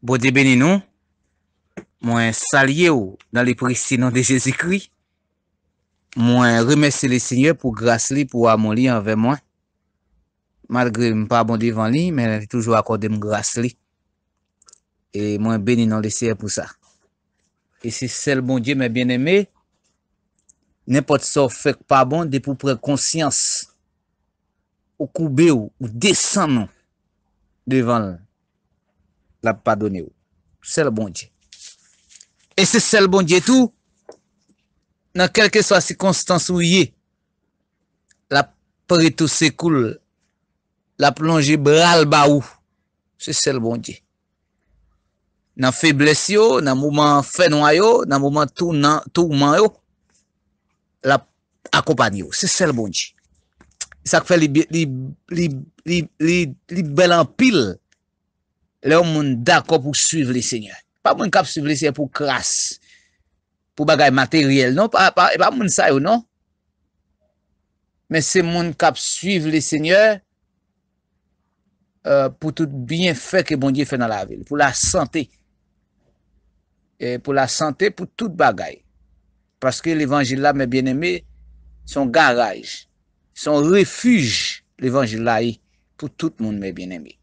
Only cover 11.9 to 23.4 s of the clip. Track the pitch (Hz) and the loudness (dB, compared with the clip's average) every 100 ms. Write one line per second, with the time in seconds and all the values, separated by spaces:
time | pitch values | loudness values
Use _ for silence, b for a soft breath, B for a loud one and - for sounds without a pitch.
11.9 | 135 180 151 117 107 104 123 113 113 - | -2 -2 -2 -2 -4 -6 -6 0 0 0
12.9 | 110 107 107 104 104 101 - 120 - _ | -4 -2 -4 -4 -4 -4 -4 -6 -8 _
13.9 | _ _ _ _ _ _ _ _ _ _ | _ _ _ _ _ _ _ _ _ _
14.9 | _ _ 101 104 104 110 113 101 120 113 | _ _ -8 -6 -4 -2 -2 0 0 0
15.9 | 110 107 - 117 107 104 - - - _ | 0 -4 -4 -4 -4 -6 -10 -10 -16 _
16.9 | _ _ _ _ _ _ _ _ _ 120 | _ _ _ _ _ _ _ _ _ -12
17.9 | - 127 - - 135 127 131 113 139 123 | -8 -10 -6 -2 -2 0 -2 -2 -2 -2
18.9 | 113 123 123 139 190 202 _ _ _ _ | -2 -2 0 2 0 0 _ _ _ _
19.9 | _ _ _ _ _ _ _ _ _ - | _ _ _ _ _ _ _ _ _ -2
20.9 | 131 - - - 151 135 - 151 127 _ | -2 2 -2 0 0 0 0 -4 -4 _
21.9 | 139 127 156 170 135 139 131 139 123 - | 2 2 0 -2 -4 -6 -6 -4 -4 -2
22.9 | 143 - 165 147 - | -4 -2 -4 -2 -2